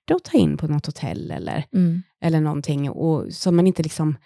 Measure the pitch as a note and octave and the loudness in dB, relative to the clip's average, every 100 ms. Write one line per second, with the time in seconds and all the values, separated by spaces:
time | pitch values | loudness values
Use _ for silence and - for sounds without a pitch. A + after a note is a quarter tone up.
0 | - F4+ - D4+ D2 C#3+ D3+ D3 - - | -2 -2 2 2 4 2 -2 -2 -2 -6
1 | C3+ D2+ D#3 - F2+ - - G#3 F3 E3+ | -6 -6 -8 -8 -6 -6 -2 2 2 0
2 | - _ E3+ D#3+ D3+ D3 D3 C#3+ C#3+ - | -6 _ 0 2 0 -2 -2 -2 -2 -2
3 | D#3+ D3+ - - F#3+ F3 F#3 F3+ D#3 - | 0 0 -2 -4 2 4 4 2 -2 -2
4 | D#3 D3+ | -2 -2